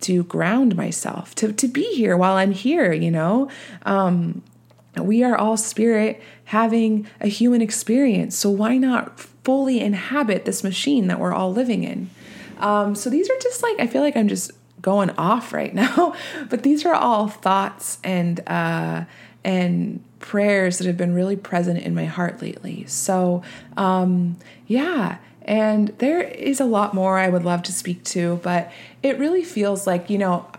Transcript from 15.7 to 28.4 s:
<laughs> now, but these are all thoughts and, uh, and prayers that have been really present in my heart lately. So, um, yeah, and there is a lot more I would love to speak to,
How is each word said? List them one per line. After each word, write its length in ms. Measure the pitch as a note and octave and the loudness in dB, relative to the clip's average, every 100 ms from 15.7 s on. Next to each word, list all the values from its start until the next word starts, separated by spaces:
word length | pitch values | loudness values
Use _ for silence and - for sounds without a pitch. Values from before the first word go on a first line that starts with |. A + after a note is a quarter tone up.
| G3 | 0
<laughs> 0 | |
now, 400 | B3 D4+ F4 - - D#4+ C#4 | 0 2 0 0 -10 -12 -6
but 140 | A#3 | -2
these 220 | C#4 D4+ E4+ | 2 2 2
are 80 | D#4 | 2
all 320 | B3 G#3+ G#3+ | 2 2 0
thoughts 720 | - F#3+ G3 G3+ - - - F#3+ | -2 0 0 0 -6 -12 -8 -4
and, 340 | F3+ E3+ E3+ - | 0 0 -2 -4
uh, 560 | E3+ E3 E3 E3 E3 E3+ - - - | -2 -2 -2 -4 -6 -8 -14 -20 -8
and 600 | F#3+ F#3 F3+ F3 F3 - - - | -2 0 0 0 -2 -6 -14 -20
prayers 580 | - G3+ G#3 G3+ F#3 F3+ | -4 0 2 2 2 0
that 100 | F3+ | -2
have 100 | F3 | -2
been 160 | F3 | 0
really 240 | F3 F#3+ G3 | 0 0 -2
present 420 | - F3 F3 E3+ | -4 -2 0 -2
in 160 | F3 E3+ | -2 -2
my 80 | D#3+ | -2
heart 360 | E3+ F3 - | -4 -4 -6
lately. 440 | - - - - - | -10 -12 -12 -12 -8
So, 540 | - - F#3 F3+ F3 - - - - | -6 -2 0 2 0 -6 -16 -10 -2
um, 600 | F#3+ F#3 F#3 F3+ F3 F3 - - - | 0 2 2 2 0 -4 -12 -16 -2
yeah, 500 | B3 D#4+ D#4 F3 - - - | -2 0 -2 -2 -6 -14 -12
and 460 | - G#3+ G#3+ G#3+ G#3 - | -2 2 2 2 0 0
there 220 | C4 F4 | 0 2
is 380 | - - - C#4 | -2 -4 -2 0
a 60 | C4 | 2
lot 280 | G#3 G#3 | 2 2
more 240 | F#3+ F#3 F#3+ | 2 2 4
I 120 | F#3 | 4
would 160 | F3+ F3 | 2 2
love 180 | F3 | -2
to 80 | F3 | -2
speak 320 | F3+ F3 F3+ - | -6 -6 -8 -6
to, 300 | F3+ F3 F3 | -2 0 -2